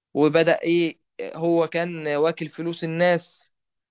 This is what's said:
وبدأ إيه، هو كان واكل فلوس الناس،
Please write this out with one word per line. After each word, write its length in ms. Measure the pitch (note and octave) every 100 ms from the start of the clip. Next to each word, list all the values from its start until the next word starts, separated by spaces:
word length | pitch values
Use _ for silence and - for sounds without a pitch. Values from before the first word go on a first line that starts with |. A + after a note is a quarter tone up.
| _
وبدأ 480 | C3+ D3+ D#3+ E3 -
إيه، 380 | E3+ E3+ E3 - _ -
هو 460 | - D#3+ E3+ E3+ D#3+
كان 400 | E3+ F3 E3 D3+
واكل 420 | C#3+ D#3+ E3 D#3
فلوس 340 | - E3+ E3+
الناس، 680 | E3 E3 F3+ E3+ - - _ _ _ _ _